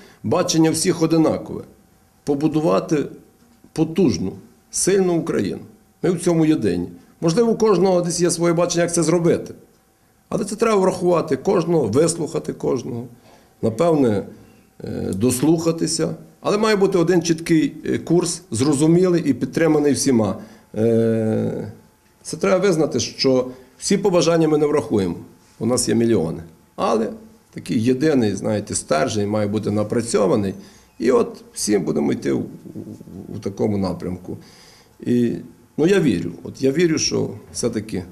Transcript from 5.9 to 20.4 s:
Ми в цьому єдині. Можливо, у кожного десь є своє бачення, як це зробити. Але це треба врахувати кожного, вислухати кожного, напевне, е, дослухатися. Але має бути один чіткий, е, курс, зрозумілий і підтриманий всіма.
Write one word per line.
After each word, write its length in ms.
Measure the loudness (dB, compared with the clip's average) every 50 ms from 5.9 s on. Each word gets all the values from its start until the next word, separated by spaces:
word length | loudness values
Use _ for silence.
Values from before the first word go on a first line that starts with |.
| _ _ -2
Ми 80 | -2
в 80 | -2 0
цьому 260 | 0 0 2 2 4
єдині. 440 | 2 2 2 2 0 0 -2 -4 -6 -10 -16 -20 -20 -8 -4
Можливо, 300 | -2 0 2 2 2 2
у 60 | 2
кожного 440 | 2 2 2 4 4 4 2 2 2
десь 200 | 0 -2 -2 0
є 100 | 0 0
своє 220 | 0 2 0 2 2
бачення, 300 | 2 2 0 2 0 0
як 100 | 0 0
це 100 | 0 2
зробити. 500 | 2 2 2 4 2 2 0 -2 -8 -16 -18 -20 -20 _ _ _ _ _ _ _ _ _ _ _ -6
Але 160 | -4 -4 -4
це 100 | -4 -2
треба 200 | 0 0 2 2
врахувати 600 | 4 2 2 0 0 2 2 2 2 2 0 -2
кожного, 500 | -2 0 0 2 2 2 2 2 2 2
вислухати 680 | 2 2 2 2 2 2 -2 -6 -6 -6 -6 -6 -8 -8
кожного, 540 | -4 -2 -2 -2 -2 -4 -8 -10 -10 -10 -12 -16 -20 _ -20 -20 -20 _ _ _ -4
напевне, 640 | -4 -2 0 0 2 2 4 4 4 2 2 0 -2 -6 -14 -20 -20 -20 -20 _ _ _ _ -16 -12
е, 280 | -10 -8 -6 -6 -4 -2
дослухатися. 1040 | 0 0 0 0 2 2 2 2 2 2 -2 -2 -2 -2 -4 -2 -2 -4 -4 -6 -8 -14 -20 _ _
Але 160 | -4 -2 0
має 180 | 2 2 2 2
бути 220 | 4 2 4 4
один 240 | 2 4 4 4 2
чіткий, 520 | 2 0 -2 -2 0 2 2 2 2 0 -2 -6 -6
е, 120 | -4 -4
курс, 440 | -4 0 2 2 2 2 0 -4 -8 -10 -8
зрозумілий 720 | -4 -2 0 0 2 2 4 4 6 6 4 4 2 2 0
і 80 | 0 -2
підтриманий 600 | -2 -2 -4 -2 0 2 2 2 4 2 2 2
всіма. 440 | 2 2 2 2 2 2 0 -2 -6